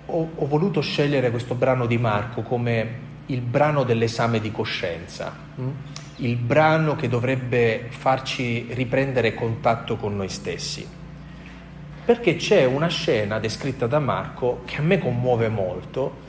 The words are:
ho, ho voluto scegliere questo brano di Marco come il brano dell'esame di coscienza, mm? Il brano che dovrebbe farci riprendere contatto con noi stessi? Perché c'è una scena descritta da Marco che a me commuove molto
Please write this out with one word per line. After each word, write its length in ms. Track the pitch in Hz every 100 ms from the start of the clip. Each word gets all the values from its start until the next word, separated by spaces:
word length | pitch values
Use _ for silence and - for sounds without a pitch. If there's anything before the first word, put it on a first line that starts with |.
ho, 260 | - 175 160
ho 120 | - 143
voluto 340 | 151 196 156
scegliere 500 | 135 - 147 143 123
questo 240 | 117 -
brano 320 | 120 131 127 117
di 100 | 117
Marco 460 | 120 104 113 -
come 680 | 107 123 120 117 110 - - - -
il 140 | 127
brano 440 | 120 135 147 147
dell'esame 560 | 123 113 113 - 117 113
di 100 | 104
coscienza, 840 | 101 104 - 92 82 85 - 90 - - -
mm? 100 | 127 139 - - - -
Il 200 | 131 120
brano 580 | 120 139 156 160 156
che 140 | 139 120
dovrebbe 800 | 120 131 131 123 123 117 107 117
farci 760 | - - 135 - - 123 117 117
riprendere 640 | 123 123 131 135 131 113
contatto 640 | 104 117 113 123 117 - 110
con 180 | 104
noi 140 | 101 95
stessi? 580 | - - 87 - - - - - - - - - - - - - -
Perché 320 | - 233 - 156
c'è 280 | - 208
una 220 | 131 135 160
scena 520 | 160 - 123 104 110
descritta 460 | 110 107 139 123 117
da 120 | 147
Marco 640 | 135 95 98 - 123 123
che 120 | - -
a 60 |
me 160 | 151 190
commuove 500 | 131 120 123 120 113
molto 720 | 107 92 90 - - 131 -